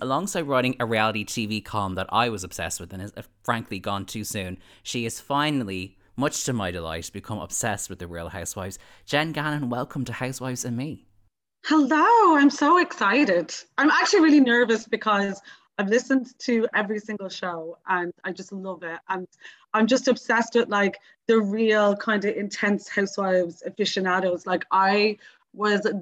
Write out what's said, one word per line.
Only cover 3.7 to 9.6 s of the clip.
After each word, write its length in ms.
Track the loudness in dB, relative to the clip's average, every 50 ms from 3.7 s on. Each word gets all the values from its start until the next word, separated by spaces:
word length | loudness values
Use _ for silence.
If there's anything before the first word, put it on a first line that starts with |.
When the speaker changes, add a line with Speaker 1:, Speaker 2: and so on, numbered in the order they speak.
| -8 -8
Speaker 1:
gone 260 | -6 -4 -4 -6 -6
too 180 | -8 -8 -10 -8
soon, 360 | -8 -6 -6 -6 -8 -10 -12 -16 -20 -20 _ -12
she 240 | -8 -6 -4 -4 -6
is 120 | -8 -8
finally, 760 | -8 -4 -2 0 0 0 0 -2 -2 -4 -6 -8 -8 -10 _ _ _ _ -6 -4
much 280 | -2 -2 -2 -4 -4
to 80 | -2 -2
my 180 | -2 -2 -4
delight, 380 | -4 -6 -6 -8 -8 -8 -10 -10
become 280 | -14 -14 -12 -10 -10 -10
obsessed 500 | -8 -8 -6 -4 -4 -4 -4 -4 -8 -10
with 100 | -12 -12
The 80 | -12 -12
Real 220 | -10 -10 -10 -10
Housewives. 500 | -10 -10 -10 -10 -8 -8 -10 -10 -10 -14 -18 -20 -20 -20 _
Jen 280 | -4 -2 -2 -2 -2 -4
Gannon, 360 | -4 -4 -4 -4 -4